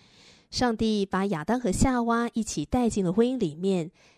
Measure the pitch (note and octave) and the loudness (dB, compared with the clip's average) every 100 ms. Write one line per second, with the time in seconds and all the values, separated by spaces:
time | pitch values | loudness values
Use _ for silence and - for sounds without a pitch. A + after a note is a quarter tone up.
0 | - - - - _ - B3 A3 A3 G#3 | -20 -20 -20 -20 _ -2 0 2 0 0
1 | G3 F#3 G3 D#3+ D3+ B3 A3 F3+ C4 B3 | 0 0 0 -2 0 0 0 2 2 2
2 | A#3 A#3 A#3 A#3 G#3+ - - B3+ A#3 G#3 | 0 0 -2 -4 -6 -6 -4 0 0 0
3 | F#3 G3 A#3+ C4 F3 D3 F#3+ F#3 D#3+ - | 0 2 2 2 -4 -2 -2 -2 -4 -10
4 | _ | _